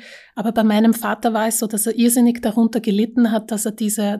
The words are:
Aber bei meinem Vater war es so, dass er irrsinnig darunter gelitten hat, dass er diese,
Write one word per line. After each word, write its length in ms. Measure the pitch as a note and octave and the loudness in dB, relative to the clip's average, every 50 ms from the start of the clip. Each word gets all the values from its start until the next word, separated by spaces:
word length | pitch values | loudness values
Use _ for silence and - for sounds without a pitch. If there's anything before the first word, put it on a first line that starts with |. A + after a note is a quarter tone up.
| - - - - - _ _ | -10 -20 -20 -20 -20 _ _
Aber 180 | - G#3 A3+ A3 | -6 -4 -2 0
bei 120 | A3+ G#3+ | 0 2
meinem 300 | G#3+ G#3 G#3+ A3+ A3+ A3 | 2 4 4 4 2 2
Vater 400 | A3+ - G#3 G#3+ - - A#3+ A3 | 0 -2 -4 -4 -2 -2 -2 0
war 140 | G#3 A3 A3+ | 0 0 -2
es 100 | A3+ - | -2 -2
so, 80 | A3+ | -4
dass 200 | G#3+ A#3 G#3 - | -4 -4 -4 -4
er 120 | A3+ A3 A#3 | -2 0 2
irrsinnig 420 | A#3 A#3+ B3 C4 A#3+ A#3+ A#3+ A#3+ | 2 2 4 4 4 2 2 0
darunter 400 | - A3 G3+ A#3 A3+ A3+ - A3 | -2 -2 0 2 0 2 0 -2
gelitten 500 | A3 A3 G3 G#3 A3 A3+ - B3 A#3 A3 | -2 0 0 0 0 0 0 0 0 2
hat, 200 | A3+ G#3+ G#3+ - | 0 -2 -4 -4
dass 160 | A3 G#3 - | -6 -6 -6
er 60 | A3 G#3 | -6 -6
diese, 460 | - A3 G#3 G#3 - G3+ G3+ G3+ | -4 -4 -4 -2 -2 -2 -4 -4